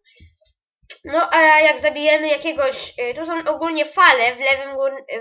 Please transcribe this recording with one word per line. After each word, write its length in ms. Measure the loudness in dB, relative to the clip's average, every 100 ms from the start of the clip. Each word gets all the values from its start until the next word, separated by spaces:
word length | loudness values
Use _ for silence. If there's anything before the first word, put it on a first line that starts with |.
| _ _ -20 _ _ _ _ _ -20 -20 -4
No, 240 | -2 2
a 280 | 4 6 6
jak 200 | 4 2
zabijemy 480 | -2 0 2 2 0
jakiegoś... 680 | -2 -2 -2 -2 -4 -10 -8
y, 140 | -8
tu 120 | -6 -6
są 200 | -6 -4
ogólnie 400 | -4 -4 -2 -2
fale 500 | 4 4 4 2 0
w 40 |
lewym 360 | -2 -2 -4 -4
gór-, 300 | -4 -6 -10 -12